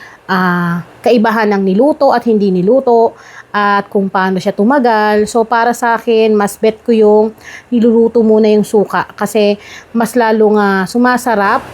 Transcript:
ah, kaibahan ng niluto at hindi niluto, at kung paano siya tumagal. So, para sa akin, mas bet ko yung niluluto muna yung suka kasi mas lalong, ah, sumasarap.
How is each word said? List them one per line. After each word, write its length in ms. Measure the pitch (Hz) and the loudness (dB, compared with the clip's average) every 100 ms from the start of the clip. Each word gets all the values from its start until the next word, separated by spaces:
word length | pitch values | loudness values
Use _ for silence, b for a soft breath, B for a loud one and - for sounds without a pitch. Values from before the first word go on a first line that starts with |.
| B B - | B B -6
ah, 560 | 190 180 175 175 170 - - | -2 -2 -2 -2 -6 -8 -6
kaibahan 540 | - 233 226 220 208 | 0 2 0 0 0
ng 80 | 196 | 0
niluto 480 | 190 190 285 302 277 | 0 0 0 2 0
at 160 | 240 240 | 0 0
hindi 240 | 214 202 | 0 0
niluto, 640 | 185 185 262 262 233 226 B B B - | 0 0 0 2 2 0 B B B -8
at 320 | 208 202 202 202 | -4 0 -2 -2
kung 240 | 208 190 | -4 -2
paano 320 | 190 190 190 | -2 -2 -2
siya 80 | 202 | -4
tumagal. 800 | 196 214 285 240 214 214 208 208 | -2 0 2 2 0 0 0 0
So, 160 | 233 226 | -2 -2
para 240 | 233 240 240 | 0 0 -2
sa 160 | 233 | -2
akin, 400 | 226 240 220 220 | -2 0 0 2
mas 240 | 208 202 - | 2 -2 -2
bet 240 | 220 220 | -2 -2
ko 80 | - | 0
yung 400 | 226 208 214 220 - B B - | 2 4 4 0 -6 B B -6
niluluto 480 | 240 233 226 226 240 220 | 0 2 2 2 2 2
muna 240 | 214 214 | 2 2
yung 160 | 214 202 | 2 0
suka 400 | 214 196 180 - | -2 -2 -4 -6
kasi 480 | - 208 220 208 208 B B - | -6 -4 0 0 -2 B B -8
mas 240 | 233 226 247 | -4 -2 0
lalong, 400 | 220 220 214 214 | 0 2 2 2
ah, 320 | 202 190 185 | 0 -2 -2
sumasarap. 720 | 240 247 247 247 208 196 254 - | -2 0 0 -2 -2 0 -2 -6